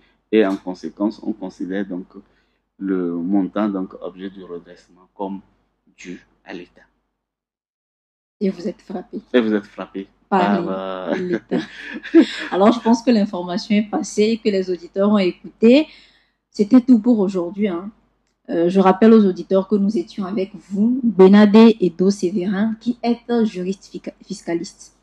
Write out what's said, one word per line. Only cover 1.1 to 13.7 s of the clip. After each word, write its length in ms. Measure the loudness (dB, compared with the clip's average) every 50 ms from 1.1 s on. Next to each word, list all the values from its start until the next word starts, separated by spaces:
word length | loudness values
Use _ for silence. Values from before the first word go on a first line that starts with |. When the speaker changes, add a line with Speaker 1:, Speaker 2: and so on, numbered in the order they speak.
| -6 -6
Speaker 1:
on 120 | -8 -10 -10
considère 520 | -8 -10 -14 -12 -12 -10 -8 -6 -8 -8
donc 200 | -8 -10 -12 -12 -14 _ -20 -20 _ _ _ _ _ _ _ _ _ _ _
le 340 | -6 -4 -4 -2 -4 -4 -6
montant, 540 | -6 -6 -2 -2 -2 -2 -2 -4 -4 -4 -4
donc 280 | -4 -6 -8 -10 -12 -14
objet 280 | -14 -14 -14 -14 -16 -16
du 140 | -14 -16 -18
redressement, 680 | -16 -16 -16 -16 -20 -20 -20 _ _ _ _ _ _ _
comme 260 | _ -10 -10 -10 -12 -14 _ _ _ _ _ _ _ _ _ _ _
dû 260 | -18 -18 -18 -18 -18 _ _ _ _
à 80 | -18 -18
l'État. 300 | -18 -18 -20 _ _ _ _ _ _ _ _ _ _ _ _ _ _ _ _ _ _ _ _ _ _ _ _ _ _ _ _ _ _ _ _ _ _
Speaker 2:
Et 120 | -4 -4
vous 160 | -4 -4 -10 -12
êtes 140 | -12 -12
frappé. 380 | _ _ -14 -14 -14 -12 -16 -16 -14 _ -2
Speaker 1:
Et 60 | 0
vous 120 | 0 0
êtes 140 | -2 -2 -4
frappé 420 | -8 -14 -16 -16 -14 _ -14 -14 -14 _ _ _ _
Speaker 2:
Par 340 | 0 0 2 2 0 -2 -2
Speaker 1:
par, 60 | -4
euh, 460 | -6 -6 -8 -8 -8 -8 -6 -6 -6
Speaker 2:
l'État. 420 | -6 -4 -4 -6 -6 -6 _ -6 -6 -6 -6 -14 -18 -18 -16 -16 -16 -16
<laughs> 460 | 2 4 4 4 4 -2 -10 -10 -6
Alors, 200 | -2 2 4 4
je 80 | 2 2
pense 220 | 0 0 0 0
que 80 | 2 0
l'information 640 | 2 2 0 -2 -4 -8 -8 -6 -6 -8 -4 0